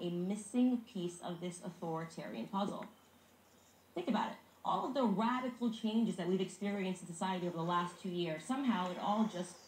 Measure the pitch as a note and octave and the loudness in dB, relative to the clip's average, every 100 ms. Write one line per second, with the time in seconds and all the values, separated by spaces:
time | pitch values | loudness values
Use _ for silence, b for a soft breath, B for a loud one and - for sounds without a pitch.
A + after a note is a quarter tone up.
0 | F3 F3 F#3 G3+ - B3 B3+ A#3+ - F#3+ | -2 0 0 -2 -2 4 4 4 -2 -4
1 | F3 - - E3 F3 E3+ - E3 E3+ D#3+ | -4 -4 -8 -6 -6 -6 -10 -6 -4 -2
2 | E3 - - - E3 G3 G3+ - - - | -4 -8 -8 -6 -4 -2 -2 -2 -8 -14
3 | - - - - - - - - - - | -20 -20 -20 -20 -20 -20 -20 -20 -12 -6
4 | F3+ - - - - - - G3 A#3 C4+ | 0 2 0 -4 -14 -8 -2 0 0 2
5 | A#3 F#3 A3+ B3 B3+ - A#3+ - G#3+ A3+ | 4 4 2 2 -2 0 -2 0 2 4
6 | G3+ E3+ F3 F#3+ F#3 - G3+ G3+ F#3 F3+ | 4 2 2 2 2 -2 -2 0 0 -2
7 | - E3 F#3+ F#3 F3 E3 E3+ F3 F3 - | -6 -2 0 0 0 0 2 2 0 -4
8 | F#3+ F3 E3+ D#3 - C4+ C4 F#3 F#3 F3+ | -4 -2 0 -2 -2 0 2 2 2 0
9 | D#3+ G#3+ G#3+ F3 F3+ - | 2 2 2 0 -6 -10